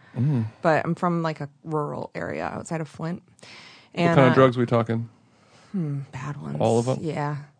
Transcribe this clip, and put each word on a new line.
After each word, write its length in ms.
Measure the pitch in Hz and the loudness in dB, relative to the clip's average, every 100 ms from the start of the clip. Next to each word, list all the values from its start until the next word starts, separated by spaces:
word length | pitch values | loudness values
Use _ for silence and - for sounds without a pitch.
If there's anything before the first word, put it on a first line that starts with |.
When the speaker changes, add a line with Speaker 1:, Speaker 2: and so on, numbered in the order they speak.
| - - | -10 -2
Speaker 1:
Mm. 280 | 139 127 110 - | 0 0 -2 -2
Speaker 2:
But 240 | 170 151 - | 0 2 0
I'm 100 | 165 | -2
from, 260 | 180 170 | -2 0
like, 180 | 165 151 | -2 -6
a 80 | 143 _ 160 | -10 _ -6
rural 440 | 156 147 147 - - | -4 -4 -6 -10 -10
area 300 | - - - | -8 -6 -6
outside 340 | - - 160 | -8 -8 -8
of 80 | 156 | -8
Flint. 340 | - 165 185 - _ - - - - - | -10 -8 -10 -14 _ -20 -20 -20 -20 -10
And, 180 | - 170 | 0 4
Speaker 1:
What 40 | 160 | 6
kind 120 | 127 | 6
Speaker 2:
uh, 20 | |
Speaker 1:
of 60 | 120 | 8
drugs 200 | 131 123 | 6 4
we 80 | 120 | 2
talking? 440 | 117 117 113 117 _ _ _ _ - - | 2 2 -2 -4 _ _ _ _ -20 -10
Speaker 2:
hmm, 280 | 196 151 143 139 | -6 -4 -6 -8
bad 240 | 131 143 147 | -12 -10 -10
ones. 140 | - - | -8 0
Speaker 1:
All 180 | 110 117 | 2 2
of 80 | 120 | 2
'em? 120 | 131 | -2
Speaker 2:
Yeah. 340 | 156 147 147 143 - | -4 -4 -4 -6 -12